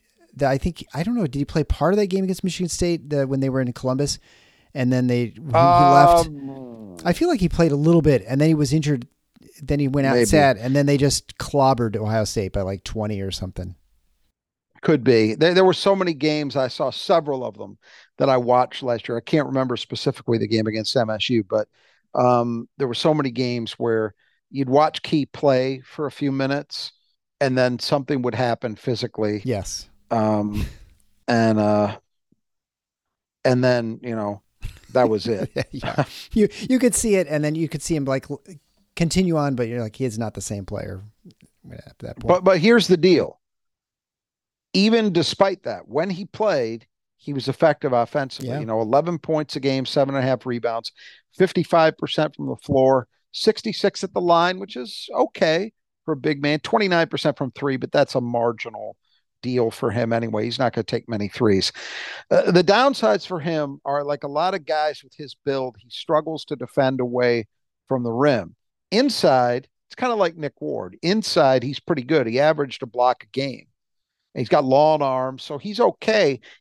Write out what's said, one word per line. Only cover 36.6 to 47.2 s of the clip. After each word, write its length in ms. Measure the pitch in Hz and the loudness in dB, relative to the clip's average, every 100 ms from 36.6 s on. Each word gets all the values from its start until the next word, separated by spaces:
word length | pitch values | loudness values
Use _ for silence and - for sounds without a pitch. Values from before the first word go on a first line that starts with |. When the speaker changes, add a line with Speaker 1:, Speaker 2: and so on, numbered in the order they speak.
| 202 | -2
Speaker 1:
you 80 | 254 | 2
could 160 | 247 | 2
see 220 | - 233 196 | 2 0 0
it, 100 | 147 | 0
and 160 | 151 | -2
then 120 | 151 156 | -2 -2
you 120 | 156 | -4
could 140 | 147 | -6
see 140 | - 160 | -4 -2
him, 100 | 135 | -2
like, 240 | 135 - | -4 -6
l-, 140 | 143 - 160 _ _ _ - | -14 -14 -20 _ _ _ -4
continue 420 | 170 180 185 160 | 0 2 2 2
on, 180 | 143 127 | 0 -2
but 120 | 117 | -4
you're 140 | 120 | -4
like, 140 | 110 107 | -8 -6
"He 100 | 131 | -6
is 120 | 110 | -4
not 160 | 110 | -8
the 80 | - | -8
same 240 | - 101 95 | -8 -8 -8
player 380 | 104 95 95 107 _ 185 _ _ _ - | -8 -8 -12 -16 _ -20 _ _ _ -20
at 280 | 113 - _ | -20 -20 _
that 200 | 113 - | -16 -6
point." 80 | - | 2
Speaker 2:
But, 160 | 180 | 4
but 160 | 180 185 | 6 6
here's 280 | 202 233 175 | 6 6 6
the 100 | 180 | 4
deal. 420 | 180 151 82 - _ _ _ _ _ _ _ _ _ _ _ _ _ | 6 4 2 -8 _ _ _ _ _ _ _ _ _ _ _ _ _
Even 400 | 185 208 226 214 | 2 4 4 2
despite 500 | 170 151 - 196 185 | 0 -2 2 0 0
that, 240 | 123 98 - | -10 -12 -6
when 220 | 131 185 | -4 -4
he 160 | 180 202 | -8 -12
played, 640 | - 220 151 113 113 _ _ _ | -4 -2 0 -4 -8 _ _ _
he 160 | _ | _